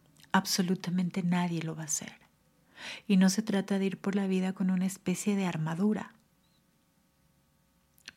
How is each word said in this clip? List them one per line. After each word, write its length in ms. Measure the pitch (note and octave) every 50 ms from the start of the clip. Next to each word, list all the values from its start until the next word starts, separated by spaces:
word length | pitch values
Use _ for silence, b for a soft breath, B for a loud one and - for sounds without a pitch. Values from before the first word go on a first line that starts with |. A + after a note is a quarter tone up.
| _ _ _ - - - -
absolutamente 880 | F#3+ F#3+ - - - F#3 F3 F#3+ F3+ - F3+ E3+ F#3 F#3 F3 - G3 F3
nadie 400 | F3 F3+ F3+ F3 F3 E3+ E3 D#3
lo 120 | D#3+ D#3+
va 80 | D#3 D#3
a 40 |
hacer. 260 | D3+ - - - - - - - _ _ _ _ _ _ _ _ B B B B B B B B
Y 100 | - G3+
no 120 | F#3 F#3+ F#3+
se 140 | F#3 - G#3+
trata 360 | - G#3 G3 G3 - G3 G3
de 80 | F#3+
ir 120 | G3 F#3 -
por 160 | - G3+ F#3+
la 120 | G3+ G3
vida 260 | F#3+ F#3+ F#3 F#3 F#3 F#3+
con 180 | - F#3+ F#3
una 160 | F#3 F3+ F#3
especie 500 | F#3+ - - - - F3+ - - G#3 G3+
de 100 | G3 F#3+
armadura, 680 | F3+ E3 D#3+ D#3 D#3 E3 D#3+ G3 G#3+ G#3+ - - - - _ _ _ _ _ _ _ _ _ _ _ _ _ _ _ _ _ _ _ _ _ _ _ _ _ _ _ _ _ _ _ _ _ _ _ _ _ - - -